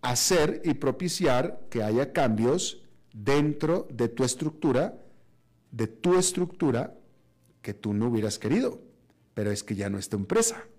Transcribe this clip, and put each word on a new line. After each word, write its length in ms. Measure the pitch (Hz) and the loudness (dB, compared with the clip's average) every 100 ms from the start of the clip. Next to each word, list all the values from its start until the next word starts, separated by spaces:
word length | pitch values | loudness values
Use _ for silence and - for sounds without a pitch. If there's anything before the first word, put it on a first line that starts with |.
hacer 600 | 123 123 - 180 151 - | -2 0 2 4 4 2
y 100 | 170 | -2
propiciar 840 | 143 135 127 180 - 165 123 156 - - | 0 0 0 -4 0 2 2 0 -4 -6
que 120 | 123 | -2
haya 300 | 107 113 139 | 0 2 0
cambios 720 | - 135 107 117 165 - - - - _ | 0 2 4 2 2 -2 -8 -20 -20 _
dentro 760 | 110 107 143 151 147 156 175 - | -8 0 2 2 0 0 0 -2
de 180 | 120 117 | -2 -2
tu 140 | - | 0
estructura, 760 | 127 - 156 156 160 131 180 - - - - _ _ _ _ | -2 0 -4 -2 2 2 0 -4 -20 -20 -20 _ _ _ _
de 160 | 117 110 | -6 -6
tu 280 | - 175 180 | 0 4 4
estructura 760 | 180 - 180 - 156 117 - - - _ _ _ _ _ | 4 0 -4 0 0 0 -2 -10 -20 _ _ _ _ _
que 120 | - | -12
tú 180 | 101 107 | -6 -2
no 120 | 104 117 | 0 0
hubieras 320 | 117 107 - | 0 0 -2
querido, 420 | 110 170 262 - - _ _ _ _ | -2 0 0 -4 -18 _ _ _ _
pero 160 | - 104 | -4 -2
es 140 | 101 | -2
que 100 | - | -4
ya 160 | 101 101 | -4 -2
no 80 | 98 | -4
es 100 | - | -4
tu 80 | 104 | -4
empresa. 480 | 98 226 226 - - | 0 2 0 -4 -14